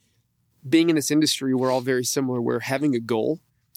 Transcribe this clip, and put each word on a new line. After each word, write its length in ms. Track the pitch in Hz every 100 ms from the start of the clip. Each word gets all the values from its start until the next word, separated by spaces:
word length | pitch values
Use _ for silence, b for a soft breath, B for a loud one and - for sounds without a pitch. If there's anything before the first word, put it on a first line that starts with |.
| _ _ _ _ _ _ 139
being 220 | 160 170
in 60 | 156
this 140 | 135
industry, 440 | 151 151 - 135
we're 160 | 131 127
all 100 | 127
very 240 | 123 127
similar. 360 | 120 143 131 123
We're 180 | 120 120
having 340 | 117 135 147
a 60 | 120
goal, 400 | 117 113 120 165 _ _ _